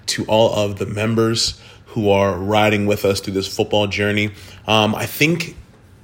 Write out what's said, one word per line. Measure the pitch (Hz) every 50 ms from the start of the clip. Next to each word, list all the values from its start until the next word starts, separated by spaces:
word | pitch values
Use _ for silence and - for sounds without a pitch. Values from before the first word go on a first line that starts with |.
| -
to | - - - -
all | - 107 110 113 110 -
of | 104 104 101 101 98
the | 101
members | 101 110 104 107 113 113 113 113 113 113 113 - - - - - - - - -
who | - - 117 104 101
are | 98 98 98 98 92
riding | 87 95 98 107 107 107 107 107 101 101
with | 101 101 104 -
us | 98 98 98
through | - 104 95
this | 98 95
football | - - - 107 - - 104 104
journey. | 101 95 101 104 104 104 104 104 104 98 - - - - - -
Um, | - 107 110 107 107 110
I | - 120
think | - - - 147 156 175 165 - - - - - - - - - - - -